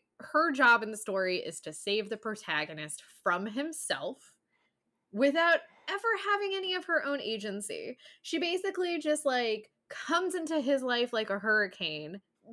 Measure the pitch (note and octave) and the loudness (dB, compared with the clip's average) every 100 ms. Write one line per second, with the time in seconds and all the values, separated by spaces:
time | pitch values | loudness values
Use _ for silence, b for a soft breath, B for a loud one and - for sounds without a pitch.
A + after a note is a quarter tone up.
0 | _ _ - D4+ E4 C4 B3 A#3 G#3+ G#3+ | _ _ -2 2 2 6 6 6 4 -6
1 | - G3 F#3 F3+ - D#3+ D#3+ D#3 - G#3 | -4 0 0 0 -4 -10 -10 -8 -2 -2
2 | G#3 G#3+ A3 G#3 - D3+ D3+ D3+ D3+ - | -2 -6 -6 -8 -4 -2 -2 -8 -10 -10
3 | - - F#3+ F3 G#3+ A3 D#4 D#4 - - | -14 -2 2 2 0 -4 -4 -6 -4 -4
4 | D#3+ C4 - _ _ _ _ _ _ _ | -4 -8 -18 _ _ _ _ _ _ _
5 | _ G3+ C#4 D#4 E4+ E4 - _ - G4 | _ 2 4 6 6 4 0 _ -6 -2
6 | A4+ G#4+ G4+ G4+ G4+ F#4+ F#4+ F#4 - D#4+ | 0 0 2 0 0 -2 -2 -4 0 0
7 | C#4 C#4+ A3 A3 G#3 G3 G3+ D#2 - B3 | 0 -2 -2 -4 -4 -6 -6 -8 -8 -12
8 | B B - D#4+ E4+ F#4 F#4+ F#4+ F4+ E4+ | B B -6 -2 0 0 -2 -2 -2 -2
9 | D4+ D4+ C#4 B3+ A#3 G#3+ - _ _ - | 0 0 2 0 0 -2 -6 _ _ -12
10 | - E4+ F#4 F4+ D#4 D#4+ B3+ C#4 B3+ A#3+ | 0 0 0 -2 0 0 2 2 2 0
11 | A#3+ A3+ G#3+ G3 G#3+ G#3+ G3 - E3+ D3+ | 0 -2 -2 -2 2 4 2 -2 -6 -6
12 | D3+ G3 _ _ G3+ | -8 -12 _ _ -20